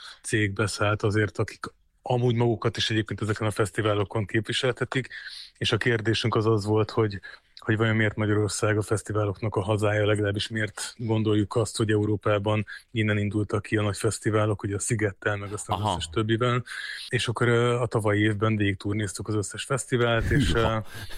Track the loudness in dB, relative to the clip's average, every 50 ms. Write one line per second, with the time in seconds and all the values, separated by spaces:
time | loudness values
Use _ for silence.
0 | -20 -20 -20 -16 -6 -2 0 0 2 0 0 -2 -2 -2 0 0 0 0 0 2
1 | 0 2 2 2 0 0 0 -4 -4 -4 -6 -12 -12 -14 -14 _ _ _ _ _
2 | _ -2 0 2 2 2 2 2 2 2 2 2 0 -4 -2 -2 -2 0 0 0
3 | 0 -2 -4 -4 -2 -4 -2 -2 -2 -2 0 0 -2 -2 0 0 0 2 2 2
4 | 0 0 -2 -4 -4 0 -2 -2 -2 0 -4 0 0 0 0 0 -4 -2 -2 -4
5 | -4 -4 -12 -14 -14 -14 -14 -16 -18 -20 _ _ -2 0 0 2 2 2 2 2
6 | 2 0 0 2 0 0 2 2 4 4 4 2 2 2 2 2 2 2 2 0
7 | 0 0 0 -6 -12 -16 -20 -20 _ _ _ -10 -2 -2 0 2 2 2 2 2
8 | 2 0 0 0 0 2 2 2 2 0 0 0 0 2 2 0 0 0 -2 -4
9 | -2 -2 -2 0 0 -2 -2 -4 -4 -2 -2 -2 0 0 0 2 2 2 2 2
10 | 2 2 2 2 0 0 0 -2 -4 -4 -4 -4 -4 -4 -6 -8 -10 -10 -8 -6
11 | -2 0 0 2 2 2 2 2 2 2 2 0 0 0 0 -2 0 2 2 2
12 | 2 0 0 0 0 0 0 2 2 0 0 0 -2 -4 -10 -16 -16 _ -4 -2
13 | 0 2 2 0 0 0 0 -2 -2 0 -2 -4 -2 0 0 0 2 0 -2 0
14 | -2 -2 -2 -2 -2 0 0 2 2 2 0 -2 -4 -4 -4 -4 -2 -2 -2 0
15 | 0 -2 -2 -4 -4 -4 -4 -4 -6 -8 -10 -10 -4 -4 -4 -2 0 0 0 0
16 | -4 -4 -2 -2 0 0 2 2 2 2 2 0 -2 -6 -10 -10 -10 -10 -10 -12
17 | -8 -4 -4 -2 -2 -2 0 2 2 4 4 4 4 4 2 2 0 0 0 0
18 | 2 4 4 4 4 2 2 2 2 2 2 4 2 2 2 0 -2 -2 -2 0
19 | -2 -4 -4 -6 -4 -2 -2 -2 -2 -2 -6 -10 -4 -4 -4 -4 -2 -2 0 2
20 | 2 4 2 2 2 2 2 4 4 4 4 4 2 2 0 -2 -4 -6 -10 -12
21 | -10 -10 -10